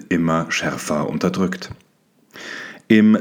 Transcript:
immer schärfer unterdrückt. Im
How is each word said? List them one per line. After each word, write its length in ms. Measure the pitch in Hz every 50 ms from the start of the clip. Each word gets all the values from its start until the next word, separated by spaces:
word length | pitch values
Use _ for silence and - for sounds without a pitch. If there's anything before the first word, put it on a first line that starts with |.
| -
immer 380 | - 92 82 85 82 80 80 76
schärfer 600 | - - - - 76 65 65 - - 80 73 76 -
unterdrückt. 600 | 78 78 - 90 90 92 95 90 92 - - - - - _ _ _ _ _ _ _ _ _ _ _ - - - - - - - - - _
Im 300 | _ 110 107 107 107 107 101